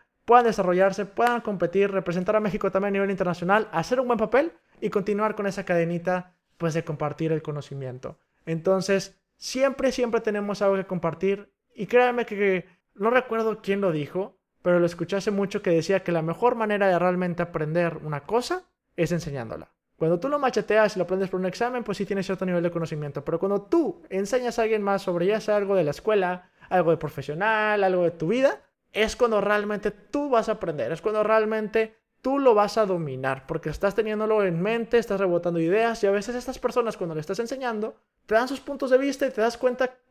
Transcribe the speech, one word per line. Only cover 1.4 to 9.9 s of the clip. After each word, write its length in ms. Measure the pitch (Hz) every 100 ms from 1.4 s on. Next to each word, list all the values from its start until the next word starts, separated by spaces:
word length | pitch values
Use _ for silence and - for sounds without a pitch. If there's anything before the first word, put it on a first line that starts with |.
competir, 480 | 226 190 170 196 196
representar 460 | 190 180 175 185 214
a 60 |
México 280 | 214 208 -
también 200 | 196 202
a 80 | 196
nivel 120 | 196
internacional, 580 | 190 180 170 175 208 -
hacer 280 | 165 160 254
un 60 | 240
buen 140 | 226
papel 320 | 208 254 330 - _ _
y 120 | 208
continuar 420 | 208 196 202 214
con 140 | 214 202
esa 180 | 190 185
cadenita, 720 | 175 170 175 175 180 - _ _ -
pues, 160 | 165 160
de 80 |
compartir 480 | 156 151 151 - 160
el 100 | 160
conocimiento. 760 | 156 147 - 139 131 127 131 - _ _ -
Entonces, 720 | 165 185 190 180 196 - _ _ _
siempre, 560 | - 254 269 - 254